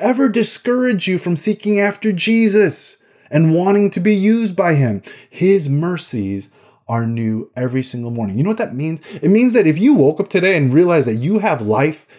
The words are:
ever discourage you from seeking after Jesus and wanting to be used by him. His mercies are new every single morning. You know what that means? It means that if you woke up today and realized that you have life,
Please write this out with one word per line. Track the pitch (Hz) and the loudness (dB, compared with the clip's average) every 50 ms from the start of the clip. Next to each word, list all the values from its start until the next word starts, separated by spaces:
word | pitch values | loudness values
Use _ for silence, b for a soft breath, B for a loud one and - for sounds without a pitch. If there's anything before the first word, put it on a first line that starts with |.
ever | 196 247 247 262 277 | 0 -2 0 2 0
discourage | 240 196 233 220 - - - - 247 247 254 254 254 226 175 - | 0 0 0 -2 -2 -4 -4 -4 -2 -2 0 0 -2 -2 -2 -2
you | 185 185 175 | -4 -4 -4
from | - 180 175 | -2 -4 -2
seeking | 151 - 214 208 - - 208 208 202 | -2 -2 -2 -4 -4 -2 -2 0 0
after | 202 202 202 - - 220 | 0 -2 -2 -2 -4 -4
Jesus | 190 170 - 220 226 226 226 208 190 214 202 165 - - - - - b b b b b b b | -2 -2 0 0 2 2 2 2 4 4 2 2 0 -4 -8 -8 -10 b b b b b b b
and | - - 165 160 160 | 0 2 2 2 2
wanting | 175 180 196 202 202 202 196 | 2 2 2 2 2 2 0
to | - 180 | -2 0
be | 175 214 208 | 0 0 2
used | 196 190 214 226 233 226 196 175 | 2 2 2 2 0 0 -4 -2
by | 196 185 170 | -2 0 2
him. | 156 139 135 117 104 95 - B B B B B | 2 2 2 0 -2 -4 -8 B B B B B
His | B - 180 190 196 196 147 139 | B -2 2 2 2 2 2 0
mercies | 139 147 165 175 180 160 - - - 113 98 98 98 98 98 - b b b b b b b - | -2 -2 -2 -4 -6 -6 -8 -8 -8 -6 -6 -4 -6 -8 -10 -14 b b b b b b b -6
are | 117 117 117 | -4 -4 -2
new | 113 117 117 113 110 110 110 - - - | -2 -4 -2 -2 -2 -4 -4 -6 -8 -8
every | 127 127 127 127 131 | -6 -6 -4 -4 -4
single | 127 - - 120 117 117 | -4 -4 -8 -8 -8 -8
morning. | 120 117 110 98 95 117 | -6 -6 -6 -4 -2 -2
You | |
know | 156 208 | -2 -2
what | 220 | -2
that | 226 220 - 120 | -4 -4 -6 -6
means? | 131 151 160 165 151 B B B | -6 -6 -6 -6 -8 B B B
It | 151 B 175 | -4 B 2
means | 202 220 254 247 | 2 4 4 4
that | 220 226 175 | 4 4 4
if | 156 147 165 | 4 2 4
you | 214 294 | 4 4
woke | 294 185 131 151 156 - | 6 6 4 2 2 0
up | 196 - | -4 -2
today | - 180 175 190 190 | 0 0 2 2 2
and | 156 139 123 | 2 2 4
realized | 131 160 180 175 170 156 127 117 | 4 4 4 4 2 2 2 0
that | 110 | -2
you | 113 127 170 214 208 | -2 -2 -2 -2 0
have | 196 208 156 120 | 0 0 -2 -2
life, | 107 104 107 110 139 156 156 - _ b b | -2 -2 0 0 0 -2 -4 -6 _ b b